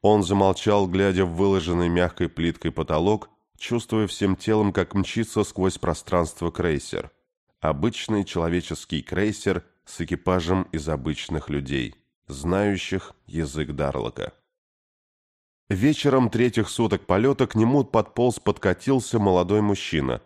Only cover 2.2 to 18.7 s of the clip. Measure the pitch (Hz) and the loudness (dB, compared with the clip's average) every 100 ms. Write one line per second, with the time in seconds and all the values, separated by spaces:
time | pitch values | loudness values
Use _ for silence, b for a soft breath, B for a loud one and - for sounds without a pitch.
2.2 | 82 - 85 82 80 76 78 78 90 107 | -4 0 -2 -2 -6 -4 -2 0 2 0
3.2 | - _ _ _ - 120 - 110 101 - | -4 _ _ _ -6 -6 -2 -2 -2 0
4.2 | 98 95 - 110 104 98 90 98 92 - | 0 0 0 2 2 0 0 -2 -2 -2
5.2 | 110 - 101 - 92 - - 80 - 90 | -2 -2 -2 0 -2 0 -4 -4 0 0
6.2 | 82 - 85 - 85 73 - - - _ | 0 -4 -6 -2 -2 -2 -4 -10 -10 _
7.2 | _ _ _ _ 78 71 80 - - 107 | _ _ _ _ -4 0 -2 -4 -4 -2
8.2 | 95 87 82 87 - 78 - 78 - 82 | -2 -2 0 -2 -4 -10 -6 -8 -4 -2
9.2 | 104 101 98 90 - _ - - 82 85 | -2 -2 -2 -2 -6 _ -20 -10 -6 -4
10.2 | - 90 82 92 - 82 73 76 67 73 | 0 0 2 0 0 -6 -4 -4 -4 -6
11.2 | - 78 - 71 67 69 55 - _ _ | -6 -6 -4 -6 -4 -6 -6 -12 _ _
12.2 | _ 67 80 92 104 95 - 95 - - | _ -8 -2 2 2 0 -4 -6 -6 -20
13.2 | - 80 76 73 69 69 71 67 57 - | -10 -6 -6 -6 -6 -4 -4 -2 -6 -8
14.2 | - _ _ _ _ _ _ _ _ _ | -12 _ _ _ _ _ _ _ _ _
15.2 | _ _ _ _ _ 95 135 151 143 135 | _ _ _ _ _ 0 2 2 2 4
16.2 | 120 110 123 113 107 - 113 95 - 92 | 2 2 2 2 -2 0 0 0 0 2
17.2 | 131 139 127 110 113 143 127 113 104 - | 2 2 0 4 4 4 2 0 0 0
18.2 | 123 - - 98 98 | 0 2 -2 0 0